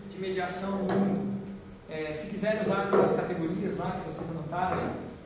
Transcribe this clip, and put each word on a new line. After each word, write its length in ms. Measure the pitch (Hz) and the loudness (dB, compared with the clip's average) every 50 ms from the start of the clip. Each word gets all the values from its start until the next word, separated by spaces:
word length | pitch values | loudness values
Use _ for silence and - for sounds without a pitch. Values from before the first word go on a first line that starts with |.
| - 196 | -10 -10
de 80 | - 185 | -8 -6
mediação 600 | 190 185 185 185 180 180 185 190 190 196 196 190 | -4 -2 -2 -2 -2 -2 -2 -4 -2 -2 -2 0
no 140 | 185 175 | 0 2
mundo. 480 | 190 196 196 - - - - - - - - - - - - - - - - - | 4 4 4 4 4 2 0 -2 -2 -4 -6 -8 -10 -12 -12 -16 -16 -16 -12 -8
É, 240 | 160 156 156 151 | -6 -4 -4 -4
se 160 | 151 151 - 185 | -4 -4 -6 -6
quiserem 320 | 202 - 196 214 220 - | -4 0 2 2 2 2
usar 220 | - 196 196 196 | 2 2 2 2
aquelas 300 | 196 190 - - - - | 4 6 6 8 8 8
categorias 640 | - - - - 175 165 160 165 185 208 202 180 - 165 | 6 2 2 0 -2 0 0 0 0 0 0 0 -2 0
lá 140 | 175 185 | -2 -2
que 180 | - - - - | -2 -2 -4 -6
vocês 200 | - - 180 165 | -6 -6 -6 -6
anotaram, 600 | 160 165 156 - 165 180 185 - - - - - - - - - - - - | -6 -6 -4 -4 0 0 2 2 2 0 0 -2 -4 -6 -8 -10 -10 -12 -14